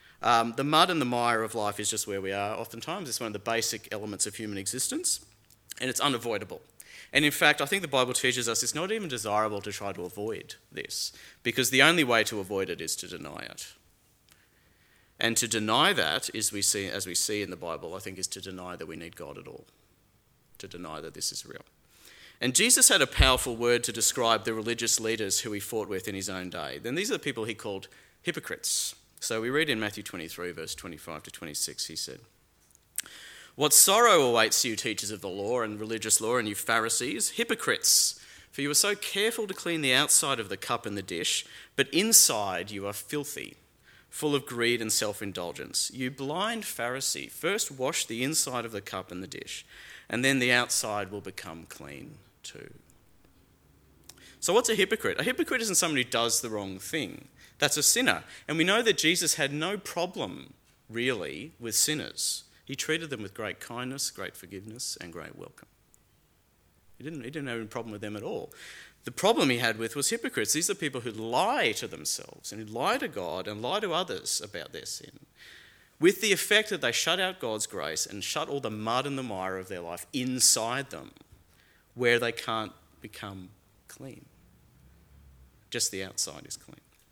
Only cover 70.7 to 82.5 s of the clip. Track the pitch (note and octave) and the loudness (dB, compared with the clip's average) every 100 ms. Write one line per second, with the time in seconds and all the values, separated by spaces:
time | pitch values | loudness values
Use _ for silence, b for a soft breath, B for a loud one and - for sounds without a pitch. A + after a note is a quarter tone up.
70.7 | F#3+ D#3 C3+ A#2+ G#2+ A2+ B2+ G3 C#4 C#3+ | -2 -4 -4 -6 -6 0 2 4 4 2
71.7 | G2+ G#2+ F2 - - - - - G#2 G#2+ | 0 -6 -8 -6 -6 -8 -14 -12 -12 -8
72.7 | A2+ E3 C4 A#3+ A#2+ F2 F2 F#2 G#2 A#2+ | -2 0 0 -2 -4 -6 -4 -6 -6 -4
73.7 | G3 G#3 E3 F#3 F#2+ - - F2 F2 C#2 | -2 -2 -2 -2 -6 -4 -4 -6 -10 -10
74.7 | D#2 B1 - - - - B B B B | -12 -10 -12 -12 -20 -20 B B B B
75.7 | B B B E3+ G3 A3 F#3+ - G#3+ G#3+ | B B B 4 4 2 2 4 4 4
76.7 | F3 B2 A#2 D#3+ F3+ F#3 F#3 A#2+ G#2+ - | 0 0 2 2 2 0 -2 -4 -2 -4
77.7 | G2 D2 D#2 - G2 - D#3 D#3+ C#3+ B2 | -4 -4 -4 -4 -6 -6 -4 -2 -4 -4
78.7 | G#2+ A2 B2 C#3+ C#3 B2 G2 F#2 F#2+ F#2 | -4 0 0 0 -4 -4 -4 -4 -4 -6
79.7 | F#2 E2+ F2 - C3 B2+ B2+ - B2 A2+ | -8 -8 -10 -6 -4 -2 4 4 4 2
80.7 | B2+ C3+ D#2+ G#1 - - - _ b b | -2 -4 -10 -14 -20 -20 -20 _ b b
81.7 | b b A#2+ A#2+ A#2+ A#2+ A#2 - | b b 0 4 4 2 -2 -4